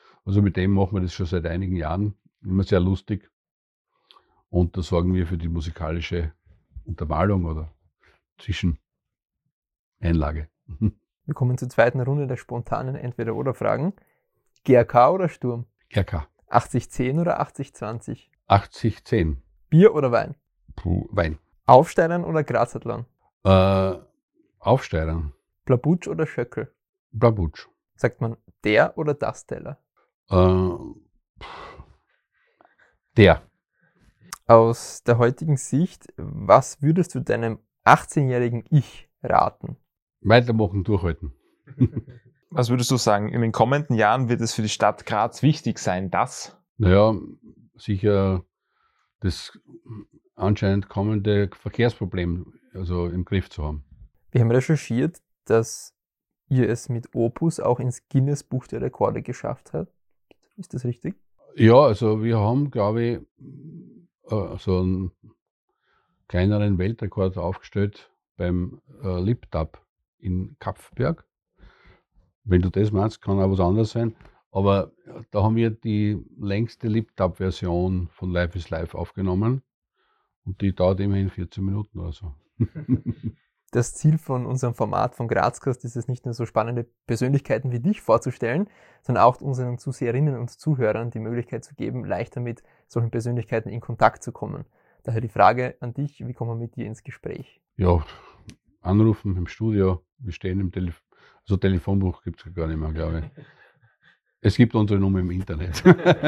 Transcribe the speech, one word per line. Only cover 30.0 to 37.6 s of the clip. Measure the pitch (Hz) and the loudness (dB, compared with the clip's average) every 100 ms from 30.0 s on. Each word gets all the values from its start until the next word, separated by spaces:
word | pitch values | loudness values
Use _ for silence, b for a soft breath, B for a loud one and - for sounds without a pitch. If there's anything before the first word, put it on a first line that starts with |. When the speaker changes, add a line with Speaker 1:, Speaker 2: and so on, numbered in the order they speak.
| _ _ - | _ _ 0
Speaker 1:
Äh, | 92 92 92 92 - - - _ _ _ - B B B B B B B B _ b b b b b b b _ 113 | 4 6 4 0 -4 -10 -18 _ _ _ -20 B B B B B B B B _ b b b b b b b _ 6
der. | 95 76 - _ _ b b b b b b - - | 8 6 0 _ _ b b b b b b -6 6
Speaker 2:
Aus | 117 117 117 - - | 8 8 2 -8 -4
der | - 117 | 0 2
heutigen | 120 135 160 143 | 2 0 -2 -2
Sicht, | - 135 185 - - - | 0 -2 -2 -6 -20 -14
was | 95 - 98 117 - - | -12 -2 6 6 6 -2
würdest | 143 180 - 127 | 0 2 0 -4
du | |
deinem | 127 113 117 104 | -4 -2 -2 -6